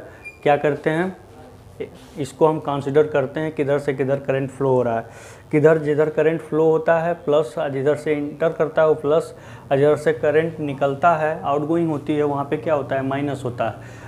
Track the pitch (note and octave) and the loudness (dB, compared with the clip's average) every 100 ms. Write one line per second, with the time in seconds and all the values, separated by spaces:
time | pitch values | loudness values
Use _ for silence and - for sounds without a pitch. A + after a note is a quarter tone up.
0 | - - - - D3 C#3+ D3+ C#3+ D#3+ D#3+ | -6 -18 -20 -2 2 2 2 0 0 0
1 | F#3 F#3 - - - - - - - - | -2 -6 -18 -20 -20 -20 -20 -14 -14 -14
2 | - G3 C3+ - D#3 D#3 - C#3 C#3 C#3+ | -18 -8 -8 2 2 2 -4 -4 0 2
3 | D3+ C#3+ C3 D#3 D#3 D#3 C#3 C#3+ C#3+ C3+ | 2 0 -2 -4 -6 -4 -2 0 -2 -2
4 | C3 C#3 C3+ C3+ C#3 - C3+ B2+ A#2+ A2+ | -2 -2 -2 -2 -4 -2 2 2 2 -2
5 | A2+ - - - - D3+ D3+ D#3+ D3 D3 | -6 -14 -20 -20 -2 4 6 4 2 2
6 | D#3 D#3 D#3 D#3+ - D3+ D#3+ D#3+ D#3+ E3 | 2 2 0 0 -2 2 4 4 2 2
7 | E3 E3+ - D3 D3+ - D3 C3+ C3+ C#3+ | 0 -4 0 2 2 -4 -4 -2 0 0
8 | D#3 D3 D3 D3+ E3 D#3+ D#3 - D#3 D3+ | -2 -2 -4 -2 -2 0 -2 2 2 2
9 | C#3+ D#3+ D#3 - - - - C3+ D3 D3 | 2 0 0 -12 -20 -20 -2 2 4 4
10 | D#3+ D3+ D3+ D3 E3 D#3+ D3 C3+ C#3+ C#3 | 2 0 2 2 0 -4 -8 -2 -2 2
11 | F3 D#3 D#3 D#3 C#3+ D3 D3 E3+ E3 C#3+ | 2 2 0 -2 -2 -2 0 0 0 -2
12 | - D3+ D3 C#3 C#3 - E3 D3+ B2+ C3+ | -2 0 0 -2 -4 -4 -2 -2 -2 -4
13 | C3+ C#3 C#3+ C3 - B2 A2+ - - - | -2 -4 -4 -4 -6 -4 -6 -6 -14 -18